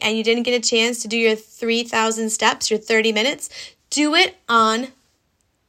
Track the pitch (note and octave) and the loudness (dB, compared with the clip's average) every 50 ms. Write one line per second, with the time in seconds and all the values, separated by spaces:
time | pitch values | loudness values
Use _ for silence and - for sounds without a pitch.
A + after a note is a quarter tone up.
0 | - G#3+ A3 A3+ G#3+ A#3 A#3 A#3+ A#3 B3 B3 A#3+ A#3 - A#3+ A3+ A3+ A#3+ B3 A#3 | -4 -2 -2 0 0 0 0 0 0 0 -2 -2 0 0 0 2 0 0 -2 -4
1 | - G#3+ A3+ A#3 A3+ A3 A3 A3 - - - - A#3 A3+ A3+ A#3 A#3+ A#3 A#3 A3+ | -6 -4 -2 0 2 2 0 -2 -4 -12 -12 -6 -2 -2 -2 -2 -2 -2 -2 0
2 | A3 A3+ A3 A3 A3+ A3 A3 - A3 A3+ C4+ C4+ - - A3 G#3+ G#3+ - A3+ A3 | 0 0 0 -2 -4 -4 -2 0 0 0 0 0 -2 -2 -2 -2 -2 0 0 2
3 | A3 A3+ G#3+ G#3 A3+ C4+ D4 D4 - - - - - - - _ _ - - C#4+ | 2 2 0 0 0 -2 -4 -6 -10 -14 -14 -16 -18 -18 -20 _ _ -6 -2 0
4 | D4+ D4 D#4 E4+ F#4 - - _ _ - A#3 A3+ A3 A3 A3 A#3 C4 B3+ - _ | 0 2 4 2 2 2 -2 _ _ 2 4 4 4 4 2 0 -4 -8 -12 _
5 | _ _ _ _ _ _ _ _ _ _ _ _ _ | _ _ _ _ _ _ _ _ _ _ _ _ _